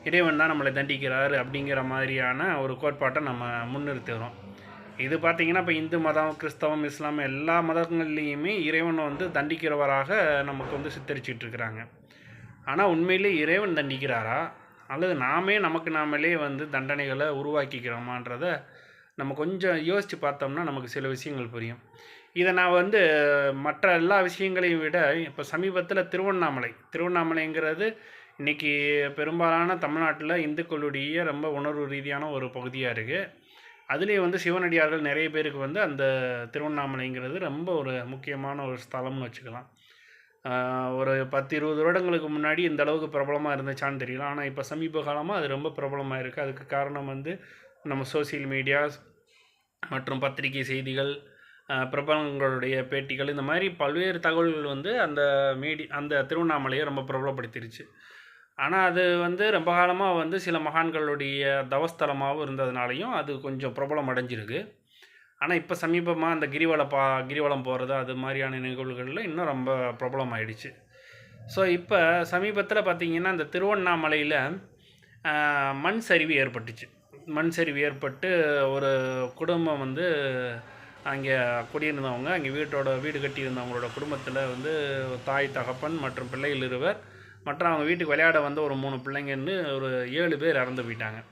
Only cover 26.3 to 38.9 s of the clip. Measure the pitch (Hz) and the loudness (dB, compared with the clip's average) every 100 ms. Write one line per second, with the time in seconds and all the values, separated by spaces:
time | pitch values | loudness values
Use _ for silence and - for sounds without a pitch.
26.3 | 190 160 135 120 113 _ 160 175 175 165 | 2 2 0 -4 -8 _ -4 2 2 4
27.3 | 165 156 156 156 160 214 220 - - - | 2 0 0 0 0 -2 -4 -18 -20 -20
28.3 | - 143 147 151 147 143 147 143 143 147 | -4 -2 0 0 2 2 2 0 -2 -2
29.3 | 170 165 165 175 180 151 156 160 151 156 | 2 4 4 4 2 0 2 2 0 0
30.3 | 175 151 151 165 156 147 139 143 160 165 | 0 0 -4 -4 -2 -2 -2 -2 0 0
31.3 | 143 156 143 147 147 139 139 139 143 151 | -2 -2 -2 -2 -2 -4 -4 -4 -4 -4
32.3 | 135 127 127 127 131 123 113 110 170 185 | -4 -6 -6 -8 -4 -2 -2 -2 -4 -6
33.3 | - - - - - - 139 196 202 175 | -14 -20 -20 -20 -20 -4 -2 2 2 2
34.3 | 185 175 180 180 165 156 160 147 147 160 | 2 2 2 4 4 4 2 0 0 0
35.3 | 156 151 139 135 175 190 139 135 131 127 | 0 -2 -2 -4 0 0 2 2 2 -2
36.3 | 123 120 147 151 147 139 131 127 127 127 | -4 -6 -4 -2 -2 -2 -4 -4 -6 -6
37.3 | 175 170 143 180 165 131 127 120 131 139 | -4 -4 -4 -2 0 0 -4 -6 -10 -8
38.3 | 139 139 143 135 123 - | -6 -4 -4 -6 -8 -8